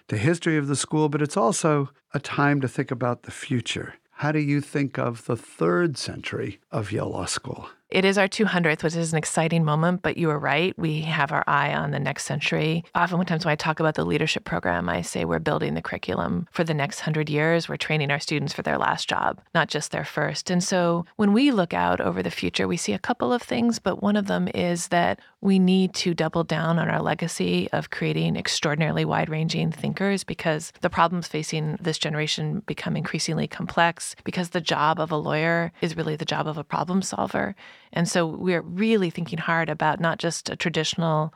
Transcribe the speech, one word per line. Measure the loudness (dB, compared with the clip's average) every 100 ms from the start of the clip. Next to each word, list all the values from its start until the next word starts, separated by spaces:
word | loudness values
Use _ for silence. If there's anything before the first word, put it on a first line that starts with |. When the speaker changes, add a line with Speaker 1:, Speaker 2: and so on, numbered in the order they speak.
| -4
Speaker 1:
the | 0
history | 2 2 2 0
of | 0
the | -2
school, | 0 2 2
but | 2
it's | 0 2
also | 2 4 2 2 0 _ _
a | -8
time | -4 2 2 4
to | 0
think | -2 -4
about | -2 -2 -4
the | -8
future. | -12 -4 -2 -2 -6 -8 -14 _
How | -4 0
do | 0
you | 2 0
think | 0 -2 -2 -2
of | -2 -4
the | -4 -4
third | -6 -2 0 2 0 -2
century | -8 -8 -8 -6 -6 -10 -8
of | -6 -4
Yale | -4 -4
Law | -4
School? | -4 -6 -6 -12 -14 -18 -4
Speaker 2:
It | 2
is | 4 4
our | 2
two | 2
hundredth, | 2 2 2 2
which | 0
is | 0 0
an | 0
exciting | 0 0 2 4
moment, | 4 4 2 2
but | -2 0
you | 0
are | 0
right. | 2 2 0 0
We | -2 -2
have | -2 0 2
our | 0 2
eye | 2 2
on | 0 -2
the | -2
next | -2 -4 -4
century. | -2 0 0 0 -2 -2
Oftentimes | 0 2 2 0 0 2
when |
I | 0
talk | 0 2
about | 2
the | 2
leadership | 0 2 0 -2
program, | -2 -2 0 0 0
I | -2
say | -2 -4
we're | 0 0
building | 0 0 0
the | -4
curriculum | -4 -8 -4 -2 0 -2 -4
for | -2
the | 0
next | 0 -2 -2
hundred | -2 -2 0
years. | 2 2 2 0
We're | -4
training | -2 0 2
our | 0
students | 0 -2 -2
for | -4
their | -2 0
last | 0 0 -2
job, | 0 0 -4 _
not | 0 0
just | -2 -4
their | -6
first. | -4 -2 -2 -4 -2
And | 0
so | 2 2 2 2 -2 0
when | 4
we | 6 4
look | 4 2
out | 2 2 2
over | 0 0
the | -2
future, | -2 -4 0 0
we | 0
see | -2
a | -4
couple | -2 -2 0
of | -2
things, | -2 0 0 0
but | -2 0
one | 2 2
of | 0
them | 0 0
is | 0 0 0 0
that | 2 2 0 -8 -2
we | 4 6
need | 6 6 4
to | 0 -2
double | 0 0 0
down | 0 0 0 0
on | 2
our | 0
legacy | 0 -2 -4 -2 0 0 0
of | -2 -4
creating | -4 -2 0 0 -2
extraordinarily | -2 -2 0 0 0 0 0
wide-ranging | 0 0 -2 -2 0 -2
thinkers, | -2 -4 -2 -2 -2
because | -4 -4 -2 -2 -4 -4
the | -2
problems | 2 2 2 -4
facing | -6 -4 -2 -2 -4
this | -4 -2
generation | -2 -2 -2 -2 -2 -4 -6
become | -6 -4 -4
increasingly | -4 -4 -2 -2 -2
complex, | -4 -2 2 2 2 -10 -10
because | -6 -4 -2
the | -2
job | -2 2 2 2
of | 0
a | -2
lawyer | 0 0 2 2 -2 -2
is | -4 -2
really | -4 -4
the | -4
job | -2 -2
of | -6
a |
problem | -4 -2 0 0
solver. | 0 -2 -2 -2 -4 -6 -16 -20 -6
And | -2 2
so | 2 0
we're | 0 0 0
really | -2 0 2 4 2
thinking | -2 -6 -4
hard | 0 0 0
about | 0 0 2
not | 0 0
just | -2 -2 -6
a | -4
traditional | -2 0 -2 0 0 2 0